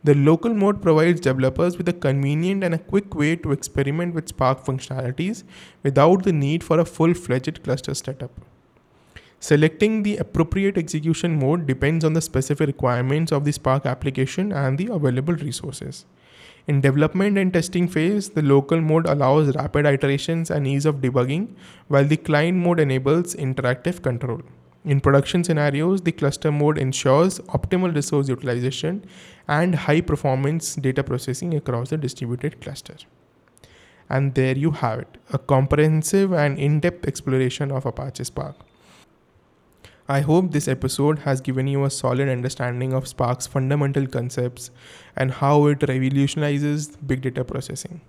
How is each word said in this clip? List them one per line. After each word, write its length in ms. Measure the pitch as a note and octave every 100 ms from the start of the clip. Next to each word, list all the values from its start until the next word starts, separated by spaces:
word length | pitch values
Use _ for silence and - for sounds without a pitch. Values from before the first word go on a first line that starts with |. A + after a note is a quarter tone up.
the 100 | D3
local 380 | C#3+ C#3 E3 A#3
mode 260 | A3 G3 G3+
provides 400 | E3 D#3 E3 E3+
developers 560 | C#3 C3 C3 C3 F3 F3
with 120 | F3
a 40 |
convenient 680 | F3 C#3 C#3 C#3 D3 F3 G3
and 120 | F#3
a 40 | E3
quick 360 | - G3 G3
way 220 | D#3 D3 E3
to 160 | D#3+
experiment 600 | C#3 - - C#3 D#3 F3
with 140 | E3 D#3+
Spark 360 | - C3 C3
functionalities 800 | - C3 - C3 C3 B2+ F3+ A#3 - - - _
without 400 | C#3 C#3 D#3 F#3+
the 100 | F#3
need 300 | D#3 C#3 E3
for 160 | - D#3+
a 60 |
full-fledged 800 | D#3+ - E3 E3+ - B2+ B2+ D#3
cluster 320 | - C3 -
setup. 360 | C#3 - C3 B2+ - - _ _ _ _ _ _ - _ _
Selecting 600 | - D3 D#3 D#3 G#3+ A3
the 160 | G#3 G#3
appropriate 580 | - - D#3+ G3 G3 G3
execution 600 | D#3+ D#3 D#3+ D#3+ F3 D#3
mode 280 | C3+ E3+ D3
depends 380 | C3 C#3 E3
on 80 | D#3+
the 80 | D#3+
specific 460 | - C3 C3 D3 D3+
requirements 680 | C3+ B2+ B2 B2+ D3+ E3
of 120 | D3
the 80 | D3
Spark 340 | D3 - C3 C3+
application 680 | B2+ C#3+ C3+ C3 - G3
and 260 | E3 C#3 C#3
the 80 | G#3
available 420 | G3 C#3+ B2 D3
resources. 680 | E3 D3 A#2 C#3+ - C3 C3 - _ _ - - - -
In 140 | C#3
development 560 | C#3 C#3 D#3 F#3 G3+ G3
and 160 | F#3
testing 360 | F3+ D#3+ F3 F3
phase, 420 | D#3 D#3+ G#3 G3
the 120 | -
local 380 | D3 C#3 C#3 E3
mode 260 | D#3 D#3 E3
allows 480 | D3 C3 D3 D3 B2+
rapid 300 | C#3+ D3 D3
iterations 640 | C#3 C#3 C#3 - E3 E3
and 160 | D3+ C3+
ease 200 | C#3 D3
of 100 | C#3+
debugging, 580 | C3 C3 C3 D#3 A3+ - - - _
while 160 | C#3+
the 120 | C#3+ D#3
client 400 | - D3 E3 F#3
mode 220 | F3 E3+
enables 540 | C#3+ C3 C3 D#3+ F3
interactive 680 | - C3+ C3 B2 B2+ E3+ F3+
control. 380 | C#3 A#2+ B2+ A2+ - - _ _
In 160 | D#3 C#3
production 420 | C#3+ C#3 C#3 F3
scenarios, 560 | F3 D#3 D3 C#3 E3 G3
the 100 | F3
cluster 400 | - - - D#3
mode 260 | D3 D3 D#3
ensures 600 | C3 C3 C3+ C#3 F3+ -
optimal 540 | - - - F#3 F#3
resource 340 | D3+ C#3 D3 C#3
utilization 760 | B2 C3+ A#2+ B2 C3 D#3 G3 - - - - -
and 260 | D3 F3
high-performance 1040 | E3 - D#3 D#3+ D3 C#3+ C3 C#3 D#3+ - -
data 260 | C3 C3+
processing 520 | C3+ B2+ - B2 F3
across 360 | D#3 C#3+ A#2+ B2+
the 80 | D#3
distributed 640 | C#3+ - A#2 B2 D3 -
cluster. 340 | - C#3 - D3+ - _ _ _ _ _ - _ - _ _
And 260 | C3 C#3
there 220 | C3 C3 C3+
you 140 | D3+
have 300 | D3 A#2+ A2
it, 180 | - - _
a 60 | C3+
comprehensive 920 | - C3+ C#3 D3 D#3 D#3 D#3 G3 G3
and 260 | F3 D3 C#3
in-depth 480 | C#3+ D3+ F3 F3 -
exploration 640 | - - C3 B2+ - C#3
of 140 | C3+
Apache 400 | C3 - C3+ -
Spark. 320 | B2 - C#3+ - - _ _ - _ _ _ _ _ _ _ _ - _ -
I 140 | C#3
hope 280 | C#3+ E3+ F#3
this 160 | D3 C#3
episode 540 | C3 C3 - C#3+ D3+
has 220 | D3 C3+
given 260 | C3 C3 C3+
you 160 | C#3
a 60 | C3+
solid 380 | - B2+ B2 C#3
understanding 640 | B2 B2 - B2 B2 B2+
of 120 | C3 C3
Spark's 400 | - B2 B2+ -
fundamental 600 | C#3 C3 D3 C#3 C#3 C3
concepts 640 | B2 B2 - B2 B2 - - - - -
and 160 | - C3
how 360 | - C#3 D3 D3
it 200 | C#3+ C#3+
revolutionizes 1120 | C3 C3 C#3 C#3 - D3 C#3+ D3 D3 D3 -
big 240 | C3+ C3
data 240 | C3 B2+
processing. 560 | B2+ - - - - E3+